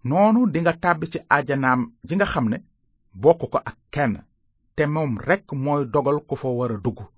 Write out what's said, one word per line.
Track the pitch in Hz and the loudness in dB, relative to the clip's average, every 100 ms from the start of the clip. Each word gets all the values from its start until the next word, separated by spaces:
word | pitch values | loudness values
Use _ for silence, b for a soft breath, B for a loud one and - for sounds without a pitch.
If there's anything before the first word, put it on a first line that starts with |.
Noonu | 120 165 208 226 247 | 0 4 4 6 2
dinga | 156 170 | 2 0
tàbbi | 165 180 156 - | 0 -2 -2 -4
ci | 160 - | -8 0
àjjanaam | 143 135 139 131 127 117 _ | 0 2 0 2 0 -2 _
ji | - 185 | -6 -2
nga | 196 | 0
xam | 170 113 | 0 -2
ne | 113 - _ _ _ _ | -4 -10 _ _ _ _
bokk | 92 135 170 131 | 2 2 4 0
ko | - | -4
ak | - - _ | -4 -14 _
kenn, | 147 135 92 _ _ _ _ _ | -2 -2 -2 _ _ _ _ _
te | - 147 | -4 -2
moom | 151 151 110 | 0 -2 -4
rekk | - 196 _ | 0 -2 _
mooy | 139 139 143 131 | -6 -2 -2 0
dogal | 147 135 147 - | 0 0 -2 -4
ku | 135 | -6
fa | 131 | -4
war | 120 123 | -2 -4
a | 107 | -4
dugg | 120 101 101 | -6 -6 -16